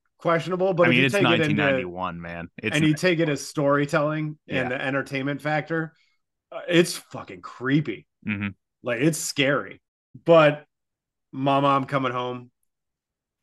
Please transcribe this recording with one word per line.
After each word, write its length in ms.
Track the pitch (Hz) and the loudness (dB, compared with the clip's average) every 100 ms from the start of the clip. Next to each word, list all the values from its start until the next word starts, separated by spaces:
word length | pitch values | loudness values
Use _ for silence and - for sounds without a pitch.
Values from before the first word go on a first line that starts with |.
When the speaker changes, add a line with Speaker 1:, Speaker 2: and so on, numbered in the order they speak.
| _ _ | _ _
Speaker 1:
questionable. 560 | 165 165 160 180 190 | -2 0 0 0 2
But 100 | 170 | 4
Speaker 2:
I 20 | - | 4
Speaker 1:
if 40 | |
Speaker 2:
mean, 80 | 123 | 6
Speaker 1:
you 60 | 135 | 4
Speaker 2:
it's 80 | |
Speaker 1:
take 80 | 202 | 4
it 20 | 120 | 2
into, 120 | 117 | 2
Speaker 2:
nineteen 180 | 151 104 | 2 2
ninety-one, 640 | 98 - 90 90 92 85 | 0 0 -4 -6 -6 -6
man. 280 | 85 85 85 - | -10 -10 -12 -8
It's 160 | 107 151 | -4 0
Speaker 1:
and 80 | |
you 60 | 156 | 0
Speaker 2:
not 60 | 151 | 2
Speaker 1:
take 180 | 180 165 | 0 2
it 80 | 156 | 0
as 180 | 139 - | -2 -6
storytelling 920 | - 139 143 147 165 147 156 151 156 - | -2 0 2 0 0 -2 -4 -6 -8 -8
and 80 | 135 | -4
Speaker 2:
Yeah. 120 | 123 | -4
Speaker 1:
the 120 | 135 | -4
entertainment 560 | 139 135 135 139 139 139 | -4 -4 -4 -4 -4 -4
factor, 520 | 151 151 143 165 160 _ _ _ _ _ - | -2 -4 -2 -4 -6 _ _ _ _ _ -16
uh, 100 | 170 - | -10 0
it's 280 | 165 175 - | 2 2 -2
fucking 460 | - 117 - 92 | -12 -16 -14 -16
creepy. 640 | - - 127 147 127 92 - _ 107 | -16 -8 0 0 0 -6 -12 _ -8
Speaker 2:
Mm-hmm. 220 | 101 101 - _ _ | -4 -6 -8 _ _
Speaker 1:
Like, 180 | 120 117 | -6 0
it's 180 | 156 156 | 0 0
scary. 640 | - - 139 135 98 104 _ _ _ - | -4 -2 0 0 -4 -14 _ _ _ -4
But 400 | - 165 151 147 - _ _ _ _ _ _ | 6 8 8 4 -8 _ _ _ _ _ _
Mama, 360 | 135 139 139 139 | -4 0 2 2
I'm 160 | 135 | 0
Coming 280 | 131 139 131 | 0 -2 -2
Home, 380 | 123 123 123 123 _ _ _ _ _ _ _ _ _ | -4 -6 -8 -14 _ _ _ _ _ _ _ _ _